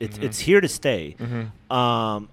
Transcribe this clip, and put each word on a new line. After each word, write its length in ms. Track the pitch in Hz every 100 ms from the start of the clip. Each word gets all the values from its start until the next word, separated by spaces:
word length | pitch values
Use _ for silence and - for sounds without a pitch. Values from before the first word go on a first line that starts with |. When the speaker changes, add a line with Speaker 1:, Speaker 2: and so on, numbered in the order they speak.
Speaker 1:
it's, 160 | 107 107
Speaker 2:
Mm-hmm. 80 | 123
Speaker 1:
it's 120 | 110
here 200 | 156 202
to 80 | 175
stay. 480 | - 143 104 76 -
Speaker 2:
Mm-hmm. 540 | 117 120 110 - -
Speaker 1:
Um, 540 | 127 123 117 110 104 104